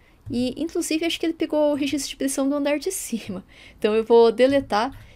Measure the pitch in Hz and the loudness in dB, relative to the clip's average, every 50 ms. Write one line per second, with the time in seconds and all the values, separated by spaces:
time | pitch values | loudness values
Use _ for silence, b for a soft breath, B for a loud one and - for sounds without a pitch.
0 | b b b b b - - 240 247 254 - - 302 339 - 349 302 - 311 311 | b b b b b -6 -4 -2 -2 -2 -4 -4 -8 -6 -4 -6 -4 -2 -2 -2
1 | 339 339 - - - 330 330 - 330 320 311 302 302 294 294 269 294 277 302 277 | -2 -4 -4 -2 -4 -4 -2 -4 -4 -2 0 2 2 2 0 0 -2 -2 -2 -4
2 | - - - - 269 269 269 285 269 277 285 294 285 285 294 302 - 381 - - | -6 -8 -8 -4 -4 -4 -2 -2 -2 -2 0 -2 0 -2 -2 -2 -4 -6 -6 -6
3 | - - 240 208 - - 185 190 - B B B B B B B - 214 214 226 | -8 -8 -8 -8 -8 -10 -12 -12 -12 B B B B B B B -2 0 0 0
4 | 220 - 233 233 233 226 214 233 254 269 277 277 269 - 208 208 233 277 B B | 2 6 6 8 8 6 6 4 4 4 4 2 0 0 -2 -2 -2 -2 B B
5 | B B B | B B B